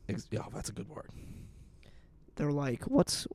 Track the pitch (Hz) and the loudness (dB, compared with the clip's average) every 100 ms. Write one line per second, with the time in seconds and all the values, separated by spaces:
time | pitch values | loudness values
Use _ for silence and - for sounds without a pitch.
0 | - 101 - 107 - - - 101 - 147 | -4 -4 -2 -4 -4 -6 -6 -6 -8 -8
1 | - - - - - - - - - - | -12 -12 -12 -12 -14 -16 -20 -20 -20 -20
2 | - - - - 147 143 139 120 - 269 | -20 -20 -12 0 2 4 2 0 6 8
3 | - - - | 8 4 -2